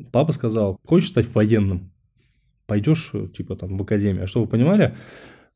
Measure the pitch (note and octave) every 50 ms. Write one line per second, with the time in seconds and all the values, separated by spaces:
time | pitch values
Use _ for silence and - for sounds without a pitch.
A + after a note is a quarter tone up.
0 | - - - - D3+ E3 - - - A2+ G#2+ A2+ G#2 G2 F#2 - _ - E3 -
1 | - - - B2+ - - - A2 G#2+ G#2+ A2+ G#2+ G2+ G2 F#2 F#2 F#2+ - _ _
2 | _ _ _ _ _ _ _ _ _ _ _ _ _ - G#2+ G#2 G#2 D3+ D#3 D#3+
3 | - - - G#2 G2+ F#2 - - F#2+ - F#2+ - F#2 F#2 F#2+ F#2+ G2 - G#2+ G2+
4 | G2+ G2+ F#2 F#2 F#2 F#2+ - B2 A2 - - A2+ B2 D#3+ G3+ G#3+ D#3 - - -
5 | - - - - - - - _ _ _ _